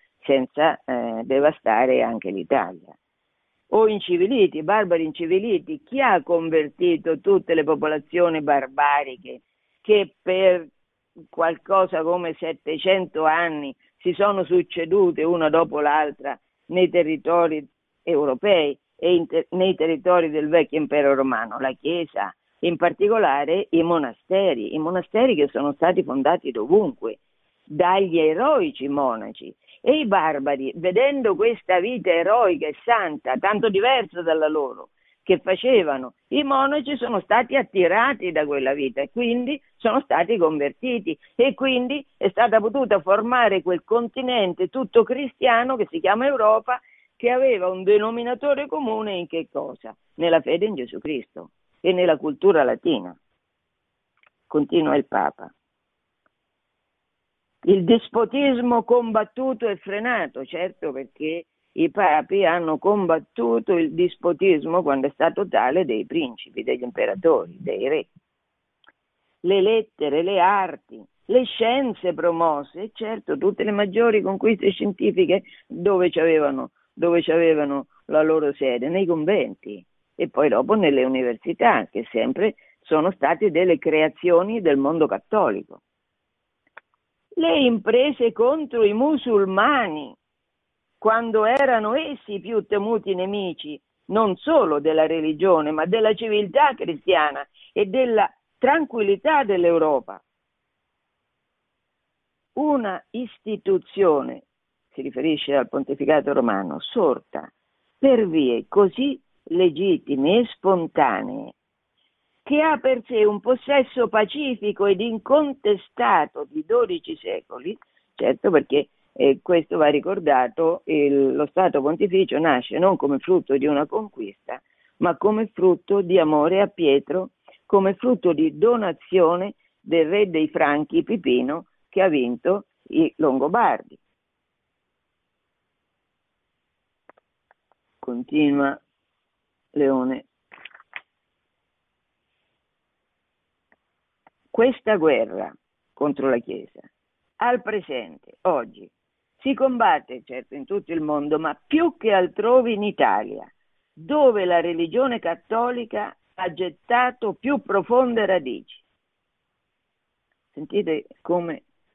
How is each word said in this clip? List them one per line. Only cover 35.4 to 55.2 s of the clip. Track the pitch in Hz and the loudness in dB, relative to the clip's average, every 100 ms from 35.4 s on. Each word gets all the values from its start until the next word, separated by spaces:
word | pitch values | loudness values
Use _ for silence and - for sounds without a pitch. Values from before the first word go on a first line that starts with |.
facevano | - 185 247 240 156 135 127 - - | 0 -2 2 4 2 -2 -6 -16 -4
i | 262 | -2
monaci, | 277 269 277 294 254 285 | 0 2 0 -2 -4 -6
sono | 240 214 | -4 -4
stati | - 226 240 | 0 0 2
attirati | 269 208 196 170 196 254 254 180 | -2 -2 2 2 2 0 -2 -4
da | 156 147 | -2 -2
quella | 143 131 | -2 -2
vita | 143 135 120 | -2 -4 -4
e | 143 | -6
quindi | 233 240 240 247 285 _ _ | -4 -2 -2 -4 -8 _ _
sono | 226 233 | -2 -2
stati | - 156 170 226 | 0 0 0 0
convertiti, | 160 156 143 - 254 240 185 156 _ | 0 0 -4 -4 -6 -6 -6 -10 _
e | - 262 | 0 0
quindi | - 269 254 247 285 - - | 0 -2 -2 -2 -6 -10 -4
è | 196 | -2
stata | - 240 220 | 0 2 2
potuta | 214 269 254 202 | 2 0 0 0
formare | 175 202 226 247 226 190 | 2 0 2 2 2 2
quel | 175 180 | 0 -4
continente | - 233 233 - 254 247 190 165 185 | 0 -2 -2 -6 -4 0 -2 -2 -4
tutto | 262 254 - | -4 0 2
cristiano | 220 254 269 - 254 233 254 254 | 2 0 -6 -2 2 2 0 -2
che | 202 | -4
si | 165 | -2
chiama | 180 214 | 0 2
Europa, | 269 262 214 220 - 247 _ _ _ | 0 2 4 2 0 -6 _ _ _
che | _ 233 | _ -2
aveva | 254 262 208 180 | 2 2 2 -2
un | 185 | -2
denominatore | 190 208 214 233 233 240 285 277 285 | 2 2 2 -4 -6 -4 -2 -2 -2
comune | 311 254 220 214 185 | -4 -4 -4 -4 -6
in | 170 | -6
che | 165 156 | -8 -8
cosa? | 143 143 - 110 - _ | -8 -10 -12 -18 -20 _
Nella | - 170 165 | -4 2 2
fede | 123 170 | 2 -2
in | 214 170 | -2 -4
Gesù | 123 98 | -10 -10
Cristo | - 139 - - 82 _ _ _ | -8 -8 -10 -16 -20 _ _ _
e | 175 | -2
nella | 185 180 156 | 2 2 0
cultura | 156 139 190 165 | -2 0 2 4
latina. | 127 233 - 127 90 87 _ _ _ _ _ _ _ _ _ _ _ _ - | 2 0 -2 -4 -4 -16 _ _ _ _ _ _ _ _ _ _ _ _ -6
Continua | 156 139 175 151 143 | -4 0 0 2 0
il | 139 | 0
Papa. | - | -2